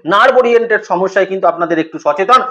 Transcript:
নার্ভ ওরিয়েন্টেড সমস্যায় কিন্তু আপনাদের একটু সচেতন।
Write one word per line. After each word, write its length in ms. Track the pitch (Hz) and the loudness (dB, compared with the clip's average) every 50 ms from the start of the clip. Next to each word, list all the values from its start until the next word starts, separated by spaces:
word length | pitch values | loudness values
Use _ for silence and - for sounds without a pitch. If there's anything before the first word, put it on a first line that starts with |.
| - | -6
নার্ভ 280 | 156 196 208 233 269 240 254 | -2 0 2 4 4 4 4
ওরিয়েন্টেড 440 | 240 240 233 233 226 - 214 196 - | 2 4 2 0 0 0 -2 -2 -2
সমস্যায় 420 | - 185 175 190 185 - 202 190 | -4 -4 -2 -2 -2 0 -2 -2
কিন্তু 200 | 185 190 190 185 175 | -2 -4 -2 -2 -2
আপনাদের 240 | 165 165 175 165 170 | 0 0 -4 -4 -2
একটু 240 | 160 156 160 - 151 | -4 -4 -6 -6 -6
সচেতন। 420 | - 147 147 190 190 190 247 - - - | -4 -4 -2 -2 0 2 2 2 2 -2